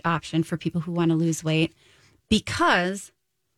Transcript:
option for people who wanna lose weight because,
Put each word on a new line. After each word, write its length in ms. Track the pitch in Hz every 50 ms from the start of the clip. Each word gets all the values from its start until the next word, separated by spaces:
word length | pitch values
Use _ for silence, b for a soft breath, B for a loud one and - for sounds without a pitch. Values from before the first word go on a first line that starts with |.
| -
option 360 | 170 165 151 - - - 160 165
for 120 | - 180
people 240 | 160 - 170 - 175
who 120 | 156 175 170
wanna 220 | 175 170 165 165
lose 260 | 160 170 165 160 - -
weight 320 | 156 156 160 165 - b b b b b b b b b b b _
because, 800 | 220 214 - - - - 339 339 247 190 175 185 196 196 - - _ _ _ _ _ _ _ _ _